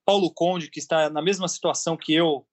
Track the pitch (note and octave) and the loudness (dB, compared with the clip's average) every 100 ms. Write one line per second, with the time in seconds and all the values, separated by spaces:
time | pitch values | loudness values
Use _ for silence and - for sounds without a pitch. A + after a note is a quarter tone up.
0 | - G3+ E3+ - E3+ F3+ D3+ - - D#3+ | 2 2 2 0 -2 -2 -6 -10 -2 0
1 | D3+ D#3 E3 G3 F3 - E3+ C#3+ - D#3+ | 0 0 -2 -2 -4 -4 -4 -2 -4 -4
2 | - D#3 E3 C#3 - | 0 2 2 0 -6